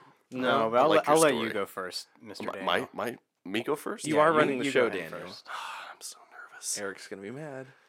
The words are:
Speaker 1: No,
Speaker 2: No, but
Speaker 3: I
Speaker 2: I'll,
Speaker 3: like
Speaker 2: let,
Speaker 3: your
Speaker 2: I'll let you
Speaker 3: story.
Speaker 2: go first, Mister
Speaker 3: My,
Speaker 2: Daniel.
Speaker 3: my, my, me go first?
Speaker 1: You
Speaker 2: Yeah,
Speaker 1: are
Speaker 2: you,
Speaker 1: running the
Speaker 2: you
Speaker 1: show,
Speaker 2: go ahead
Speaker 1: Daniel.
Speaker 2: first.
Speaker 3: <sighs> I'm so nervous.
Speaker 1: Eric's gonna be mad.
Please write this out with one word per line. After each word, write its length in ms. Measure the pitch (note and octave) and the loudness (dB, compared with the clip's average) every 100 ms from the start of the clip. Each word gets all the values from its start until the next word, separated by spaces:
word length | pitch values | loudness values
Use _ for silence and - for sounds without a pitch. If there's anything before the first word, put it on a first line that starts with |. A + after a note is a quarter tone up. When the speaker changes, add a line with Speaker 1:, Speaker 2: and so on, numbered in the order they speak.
| - _ _ | -20 _ _
Speaker 1:
No, 100 | C3 | -4
Speaker 2:
No, 280 | B2+ A#2 A2+ | 0 2 4
but 80 | A#2+ | 4
Speaker 3:
I 40 | |
Speaker 2:
I'll, 60 | D3 | 6
Speaker 3:
like 80 | D#3 | 6
Speaker 2:
let, 80 | C#3+ | 6
Speaker 3:
your 80 | D#3+ | 6
Speaker 2:
I'll 60 | |
let 120 | D#3 | 6
you 60 | A#2 | 4
Speaker 3:
story. 140 | A2+ | -2
Speaker 2:
go 120 | G#2+ G2 | -4 -6
first, 420 | - F#2 - - _ | -6 -8 -10 -12 _
Mister 240 | A2+ F#2+ - | -16 -10 -8
Speaker 3:
My, 80 | |
Speaker 2:
Daniel. 340 | G2 F#2 F2+ B2+ | -4 0 0 0
Speaker 3:
my, 120 | F2+ A#2 | -6 -8
my, 60 | A#2+ _ _ | -8 _ _
me 180 | - G#2 | -6 -4
go 120 | A#2+ D3+ | -2 -4
first? 320 | - A3 D3+ | -4 -6 0
Speaker 1:
You 80 | D3+ | 4
Speaker 2:
Yeah, 60 | |
Speaker 1:
are 100 | D#3 | 6
Speaker 2:
you, 60 | D#3 | 6
Speaker 1:
running 220 | C#3+ C3 | 4 2
the 60 | C#3 | 0
Speaker 2:
you 60 | |
Speaker 1:
show, 180 | C3 A#2 | 4 4
Speaker 2:
go 60 | G2 | 2
ahead 140 | D#2+ | -6
Speaker 1:
Daniel. 160 | F2 F2+ | -10 -12
Speaker 2:
first. 200 | - - | -14 -12
Speaker 3:
<sighs> 440 | - - - - | -10 -10 -12 -14
I'm 60 | - | -14
so 160 | - - - | -16 -18 -20
nervous. 460 | - - - - - | -20 -20 -12 -8 -6
Speaker 1:
Eric's 300 | G2 F#2 - | -8 -10 -12
gonna 140 | G2 | -12
be 100 | G2 | -12
mad. 360 | C3 D#3 C3 C3 _ | -12 -12 -12 -14 _